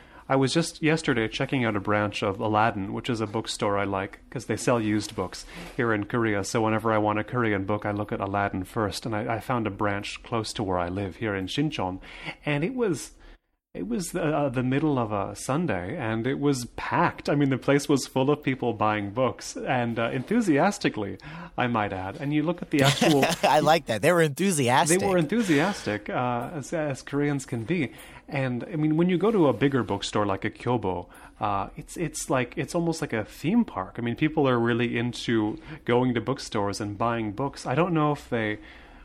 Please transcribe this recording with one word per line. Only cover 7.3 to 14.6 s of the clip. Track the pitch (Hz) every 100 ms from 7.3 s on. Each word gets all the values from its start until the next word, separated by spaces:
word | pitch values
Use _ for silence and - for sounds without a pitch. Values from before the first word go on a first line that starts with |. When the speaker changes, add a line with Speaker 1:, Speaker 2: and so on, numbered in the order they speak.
| 123 117 101 98
Speaker 1:
book, | 104 107
I |
look | 104 104
at | 110
Aladdin | 98 101 101 98
first, | 90 117 107 - 123
and |
I, | 107 117 113
I |
found | - 123 107
a | 98
branch | 107 101 104 -
close | - 117 107
to | -
where | 98 90
I | 87
live | 92 98 82
here | 110 101
in | 92
Shincheon, | - 151 - 95 92 - - - - -
and | 147
it | 170 262
was, | 226 143 - - - - _ _ _ -
it | 208
was | - 170
the, | 170
uh, | 160 151 143
the | 127